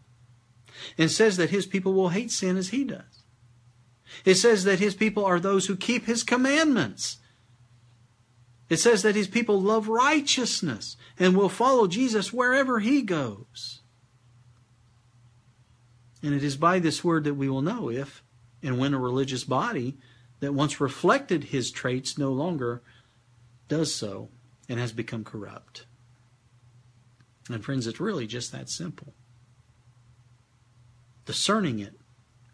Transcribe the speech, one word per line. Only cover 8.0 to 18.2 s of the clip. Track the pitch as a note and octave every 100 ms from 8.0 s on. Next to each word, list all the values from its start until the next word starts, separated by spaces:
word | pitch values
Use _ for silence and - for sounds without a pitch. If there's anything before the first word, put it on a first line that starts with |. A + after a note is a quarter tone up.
| _ _ _ _ _ _ -
It | E3
says | A#3 G#3+
that | G#3+ G#3
His | F#3+
people | A#3 A#3 G3+
love | G3 A3 G#3+
righteousness | A3+ C4+ D#4 C#4 - A#3 - E3 G#2 - - - -
and | F#3 F#3
will | F#3+
follow | - B3 C4 G3+
Jesus | F#3+ C4 G#3+ F#3
wherever | A#3+ B3 C4 C4 A#3
He | G#3+ C#4+
goes. | G#3+ D#3+ B2 G2+ - - - - _ _ _ _ _ _ _ _ _ _ _ _ _ _ _ _ _ _ _ _ _ _ _ _
And | D3+
it | C#3+
is | C#3+ C3+
by | E3 F#3
this | D#3+ C#3+
word | F3 E3
that | D3
we | C#3+ C3+
will | C3+
know | D#3 A#3+ C3+
if | B2 C#3 -